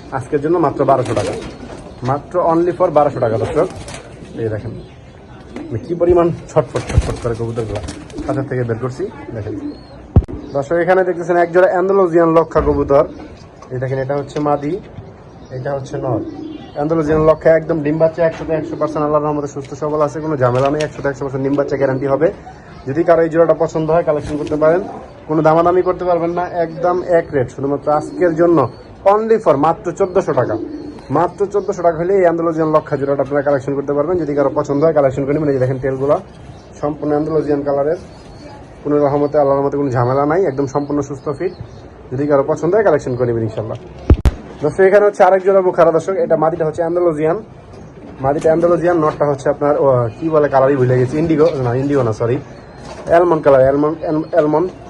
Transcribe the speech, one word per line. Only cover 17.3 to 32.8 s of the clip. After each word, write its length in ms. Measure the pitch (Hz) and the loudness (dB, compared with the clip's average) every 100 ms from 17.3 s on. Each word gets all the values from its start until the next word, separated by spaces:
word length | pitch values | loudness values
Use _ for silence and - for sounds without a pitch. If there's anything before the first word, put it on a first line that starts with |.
| 156 160 | 4 4
একদম 340 | 160 160 165 | 4 2 -2
ডিম 140 | 147 160 | -2 2
বাচ্চা, 280 | 160 165 165 | 0 2 -2
একশোতে 280 | - 156 | -2 -4
একশো 220 | 160 156 - | -4 -4 -4
পার্সেন্ট 300 | 151 156 147 | -4 -2 0
আল্লাহর 180 | 151 151 | 0 0
রহমতে 220 | 147 143 | -2 -4
সুস্থ 260 | 143 131 | -8 -12
সবল 280 | 135 151 151 | -8 -4 -2
আছে, 180 | 147 156 | -2 -2
কোনো 180 | 156 147 | -4 0
ঝামেলা 320 | 127 127 139 | 2 2 0
নেই, 120 | 151 | 0
একশোতে 260 | 151 - 139 | -4 -4 -6
একশো 140 | 131 | -4
পার্সেন্ট 220 | 139 135 135 | -4 -4 0
ডিম 80 | 139 | 0
বাচ্চা 220 | 139 139 | 0 0
গ্যারান্টি 300 | 135 131 139 | 0 0 0
হবে। 240 | 135 165 - - - - - - | 2 0 -2 -10 -20 -20 -14 -6
যদি 160 | 143 | -2
কারো 180 | 170 165 | 2 4
এই 80 | 165 | 4
জোড়াটা 240 | 160 165 | 2 2
পছন্দ 380 | 156 160 165 160 | 2 0 -2 0
হয়, 120 | 165 | 0
কালেকশন 340 | 165 147 143 147 | 0 -2 -4 -6
করতে 180 | 156 156 | -4 0
পারেন, 260 | 156 175 - - - - - | 2 2 -2 -10 -18 -18 -4
কোনো 140 | 156 | 2
দামাদামি 400 | 156 160 175 180 | 4 4 4 2
করতে 240 | 180 180 180 | 0 -2 0
পারবেন 260 | 175 170 | 0 0
না, 160 | 175 180 | -2 -4
একদম 540 | 175 165 160 175 180 175 | -4 -4 -2 -2 -2 0
এক 180 | 170 160 | 0 2
রেট, 180 | 147 131 | -2 -2
শুধুমাত্র 400 | - 139 143 143 | -4 -4 -2 0
আজকের 440 | 151 147 - 175 165 | 0 -2 -2 0 2
জন্য 340 | 170 165 123 - - - 196 | 4 4 2 -4 -20 -2 2
only 320 | 208 220 220 | 2 4 2
for 140 | 185 139 | 4 2
মাত্র 340 | 156 160 170 | 2 0 -4
চোদ্দশো 420 | 170 196 185 170 | -2 0 0 0
টাকা। 240 | 127 113 110 - - - - - | 0 0 -2 -6 -10 -14 -16 -4
মাত্র 360 | 139 175 - 196 | 0 0 -2 -4
চোদ্দশো 360 | 202 190 180 | -2 -4 0
টাকা 140 | 170 160 | 0 0
হলে 160 | 175 | 0
এই 120 | 196 175 | 2 2
আন্দালুজিয়ান 440 | 165 170 160 160 | 2 0 0 2
লক্ষা 240 | 156 | 2